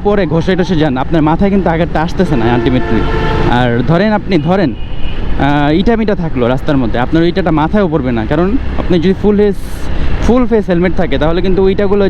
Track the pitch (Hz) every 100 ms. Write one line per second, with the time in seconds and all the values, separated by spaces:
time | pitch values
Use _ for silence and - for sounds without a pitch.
0 | 190 196 170 165 175 185 185 170 151 127
1 | 135 165 151 165 202 196 180 160 165 160
2 | 170 - - - 117 120 - 127 - 113
3 | - - - - - 120 123 120 123 170
4 | 214 208 - 185 143 196 156 - - -
5 | - - - - 139 147 147 160 202 220
6 | 214 196 160 - 120 127 151 139 117 120
7 | 127 160 170 170 180 156 160 208 190 151
8 | 127 117 110 156 196 262 - - - 175
9 | 170 185 202 202 208 185 - - - -
10 | - - - 247 233 226 180 170 180 170
11 | 165 135 151 175 190 190 190 196 202 202